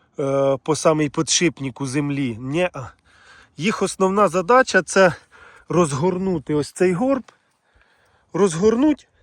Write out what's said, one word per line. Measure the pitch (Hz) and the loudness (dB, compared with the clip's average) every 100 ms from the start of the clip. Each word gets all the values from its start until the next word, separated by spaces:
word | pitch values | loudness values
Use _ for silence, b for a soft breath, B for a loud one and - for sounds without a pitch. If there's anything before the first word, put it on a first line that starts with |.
| b - | b -8
е, | 139 139 139 135 | -2 0 0 -2
по | - 147 | -2 0
самий | 170 156 151 | 2 2 -2
підшипнику | - 147 - 170 - 135 - 139 | -2 -2 0 0 -2 -12 -8 -6
землі. | 135 143 139 131 110 | -4 -4 -4 -6 -6
Ні. | 131 156 180 143 127 _ b b b b b - | -6 -4 -4 -6 -14 _ b b b b b -6
Їх | 185 - | -4 -2
основна | 190 - 190 196 196 | -4 0 0 2 0
задача — | 175 170 254 254 190 165 | 0 2 2 4 0 2
це | 196 185 B B B B B B | 4 4 B B B B B B
розгорнути | 165 160 135 180 180 190 170 - | 0 0 0 -2 -2 -4 -4 -2
ось | 147 139 | -4 -4
цей | - 185 | 0 0
горб, | 175 254 269 - _ _ _ _ _ _ _ _ _ _ | 2 0 -2 -6 _ _ _ _ _ _ _ _ _ _
розгорнуть | 165 196 160 214 233 302 294 _ _ | 0 0 2 2 4 2 0 _ _